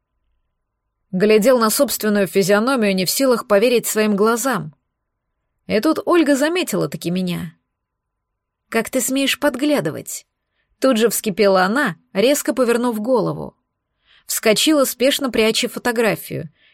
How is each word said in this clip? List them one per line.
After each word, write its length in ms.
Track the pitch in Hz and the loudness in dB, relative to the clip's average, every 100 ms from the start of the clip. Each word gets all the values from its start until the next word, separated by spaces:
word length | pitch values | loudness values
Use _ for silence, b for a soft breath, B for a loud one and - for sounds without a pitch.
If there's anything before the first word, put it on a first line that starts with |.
| _ _ _ _ _ _ _ _ _ _ - | _ _ _ _ _ _ _ _ _ _ -8
Глядел 480 | 185 214 214 220 254 | -2 2 4 4 4
на 120 | 220 | 2
собственную 560 | 214 269 - 214 208 185 | 0 -2 0 -2 0 0
физиономию, 680 | 196 185 208 240 269 208 | 0 2 2 2 0 0
не 100 | 190 | 0
в 60 | 185 | -2
силах 360 | - 269 233 - | 0 0 0 2
поверить 400 | 202 - 233 214 | 2 4 2 0
своим 300 | 214 214 202 | -2 0 2
глазам. 580 | 220 233 262 208 151 _ _ _ _ _ _ _ _ _ - | 0 0 -2 -4 -8 _ _ _ _ _ _ _ _ _ -4
И 120 | 202 | 0
тут 200 | 302 302 | 0 -2
Ольга 320 | - 349 285 269 | 2 2 4 2
заметила-таки 720 | 302 359 311 175 156 165 170 | 0 -2 -2 -4 -4 -6 -6
меня. 460 | 185 180 170 170 - _ _ _ _ _ _ _ _ _ _ - | -4 -4 -6 -8 -14 _ _ _ _ _ _ _ _ _ _ -6
"Как 220 | 233 220 | -4 -2
ты 100 | 262 | -4
смеешь 380 | - 262 269 - | -2 -2 -2 -2
подглядывать?" 880 | 294 247 294 269 156 123 - - _ _ _ _ _ - | -2 -2 -2 0 -2 -8 -12 -16 _ _ _ _ _ -2
Тут 160 | 262 220 | 0 2
же 120 | 226 | 2
вскипела 540 | - 220 196 202 190 | 0 -4 0 2 4
она, 340 | 185 247 262 165 _ | 2 0 -2 -6 _
резко 400 | 190 233 294 - | 0 2 0 -2
повернув 480 | 269 240 233 247 214 | -2 0 0 -2 -4
голову. 560 | 214 247 165 156 69 _ _ _ _ _ b b b | -2 0 0 -6 -12 _ _ _ _ _ b b b
Вскочила, 580 | - 220 214 302 302 | -2 2 2 4 2
спешно 460 | 262 - 254 - 269 | 2 2 0 0 -2
пряча 380 | 233 220 220 233 | 0 0 0 -4
фотографию, 840 | 240 247 233 220 165 - 135 156 b b | -4 -4 0 -2 -2 -6 -10 -12 b b